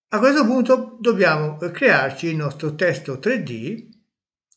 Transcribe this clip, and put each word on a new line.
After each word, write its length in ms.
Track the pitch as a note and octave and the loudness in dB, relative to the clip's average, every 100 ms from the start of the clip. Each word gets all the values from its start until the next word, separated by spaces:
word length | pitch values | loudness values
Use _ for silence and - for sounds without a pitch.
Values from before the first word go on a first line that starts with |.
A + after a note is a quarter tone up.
| - | -6
A 80 | G#3 | 2
questo 240 | B3+ D4 | 4 4
punto 520 | A3+ C4 B3 B3 - - | 2 2 2 2 0 -4
dobbiamo 560 | A#3 F#3+ F3 D#3 D3+ D3+ | -2 2 2 2 -2 -4
crearci 720 | F3 F3 B3+ D3 C3 - E3 | -8 0 4 4 2 -4 -4
il 80 | D#3 | -2
nostro 400 | D3 - D#3 D3+ | -4 -4 -8 -2
testo 420 | F3+ - - B2+ | 0 -2 -6 -6
tre 240 | G#3+ B3+ | -2 -2
D 460 | D#3 A2+ B2+ A3+ - - _ _ _ _ _ | -4 -8 -8 -10 -14 -20 _ _ _ _ _